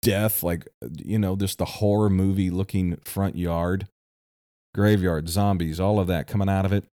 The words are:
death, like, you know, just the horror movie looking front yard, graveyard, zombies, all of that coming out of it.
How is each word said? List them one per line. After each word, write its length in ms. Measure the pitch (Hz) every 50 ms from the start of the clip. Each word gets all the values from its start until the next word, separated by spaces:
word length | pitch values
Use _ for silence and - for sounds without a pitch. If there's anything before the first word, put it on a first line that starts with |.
death, 420 | - 120 98 98 107 110 - - -
like, 260 | 85 87 82 - - _ _ - 60 78
you 220 | - - - 104 110
know, 160 | 104 92 95
just 220 | 98 98 95 -
the 80 | - 90
horror 440 | - - - 107 101 104 104 107 104
movie 400 | 95 92 95 98 98 98 95 92
looking 460 | 87 90 98 - - 98 92 87 87 - _
front 320 | - - 98 98 95 -
yard, 540 | - 87 87 85 85 85 87 92 95 101 - _ _ _ _ _ _ _ _ _ _ _ _ _ _ _ _ _
graveyard, 540 | - 101 107 107 98 90 90 82 78 78
zombies, 500 | 85 82 101 101 101 98 90 85 80 78
all 220 | 82 92 98 104 104
of 80 | 95
that 180 | 87 90 82 71
coming 220 | - - 104 98
out 160 | 98 98 95 95
of 80 | 95
it. 140 | 101 101 - _ _